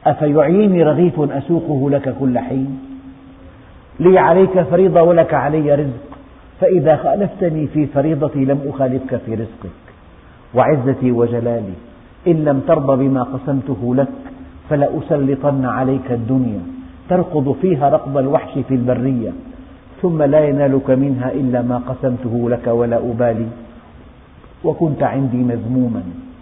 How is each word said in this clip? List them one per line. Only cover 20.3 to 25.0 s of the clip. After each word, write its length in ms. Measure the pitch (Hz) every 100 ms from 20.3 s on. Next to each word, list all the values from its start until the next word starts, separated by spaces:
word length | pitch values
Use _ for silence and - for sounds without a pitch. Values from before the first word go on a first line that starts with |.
| 151
ينالك 460 | 151 139 143 135 135
منها 420 | 131 139 127 127
إلا 300 | - 131 123
ما 200 | 120 123 123
قسمته 640 | 127 135 123 123 117 120
لك 160 | 117 120
ولا 300 | 117 120 117
أبالي، 500 | 120 117 123 110 113 - - - - - - - - - - -
وكنت 380 | 165 147 170 131